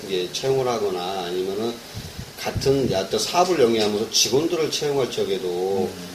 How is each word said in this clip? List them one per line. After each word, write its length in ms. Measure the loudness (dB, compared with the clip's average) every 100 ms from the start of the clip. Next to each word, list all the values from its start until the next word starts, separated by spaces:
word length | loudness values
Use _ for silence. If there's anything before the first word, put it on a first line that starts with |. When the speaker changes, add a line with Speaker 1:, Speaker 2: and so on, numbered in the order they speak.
| -4
Speaker 1:
이제 220 | -2 -2
채용을 340 | -2 0 2 2
하거나 560 | 0 0 -2 -4 -4 -4
아니면은 460 | -2 -2 -2 -4 -4 -10 -12 -12 -12 -14 -10
같은 460 | -6 0 2 4
이제 100 | 2 0
아떼 220 | 0 -2
사업을 400 | 2 4 4 4
영위하면서 500 | 4 4 2 0 0
직원들을 600 | 2 4 4 2 0 0
채용할 400 | 0 0 0 0
적에도 800 | 0 0 0 -2 0 0 0 0
Speaker 2:
음. 200 | -4 -12